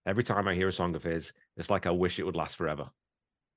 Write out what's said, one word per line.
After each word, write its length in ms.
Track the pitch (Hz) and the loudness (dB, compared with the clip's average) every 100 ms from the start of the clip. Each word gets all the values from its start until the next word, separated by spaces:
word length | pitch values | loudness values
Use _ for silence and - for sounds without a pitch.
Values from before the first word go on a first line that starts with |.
| 95 | -2
Every 180 | 104 | 0
time 240 | 113 101 98 | 2 2 2
I 80 | 90 | 2
hear 140 | 95 | 2
a 40 | |
song 220 | 90 90 78 | 2 0 -2
of 80 | |
his, 300 | 85 82 78 - _ - | -2 -4 -4 -14 _ -6
it's 120 | 85 | 0
like 160 | 98 90 | 0 2
I 60 | |
wish 260 | 87 90 101 | 2 2 0
it 40 | 87 | -2
would 100 | 87 | -2
last 180 | 76 - | -4 -2
forever." 340 | 80 73 71 _ _ _ _ _ _ | -4 -4 -8 _ _ _ _ _ _